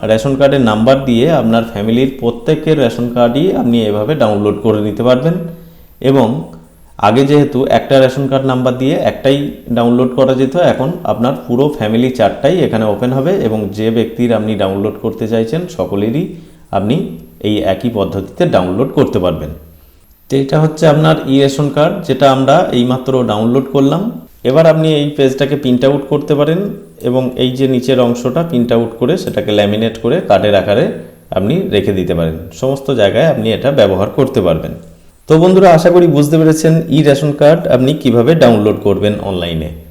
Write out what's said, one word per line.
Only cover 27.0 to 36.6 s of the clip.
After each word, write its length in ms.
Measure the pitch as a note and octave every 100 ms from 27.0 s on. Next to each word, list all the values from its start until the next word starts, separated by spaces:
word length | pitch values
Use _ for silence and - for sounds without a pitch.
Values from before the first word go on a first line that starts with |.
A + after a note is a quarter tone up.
| B2+
এবং 140 | B2+ B2+ -
এই 80 | B2+ B2+
যে 80 | C3+
নিচের 240 | B2+ B2 B2+ A#2+
অংশটা 340 | A#2+ C3 C#3 E3
প্রিন্ট 200 | B2 A#2+ A#2
আউট 140 | A#2 -
করে 140 | B2 F3+
সেটাকে 280 | - - G#2 G#2
ল্যামিনেট 360 | G2+ G#2+ A2+ A2+
করে 140 | A#2 D3 -
কার্ডের 260 | G2 G#2+ G2+
আকারে 240 | F2+ G2+ F#3 - - - - -
আপনি 160 | G2 E3 F#3+
রেখে 180 | G#2 F#2 F#2+
দিতে 160 | F2 E2+
পারেন। 180 | E2 D#2 - -
সমস্ত 260 | C3 C#3 - B2+
জায়গায় 280 | G2+ G#2 D#3+
আপনি 140 | C3 A2 G2+
এটা 120 | B2 -
ব্যবহার 300 | G2+ F#2 G2 -
করতে 220 | C3+ - F#2+
পারবেন। 260 | E2 - - - - - _ -
তো 40 | D#3+
বন্ধুরা, 260 | F#3 F#3+ F#3 D#3+
আশা 140 | F3
করি 120 | F3 F3 C#3+
বুঝতে 200 | D3 D#3+
পেরেছেন 340 | D#3+ D#3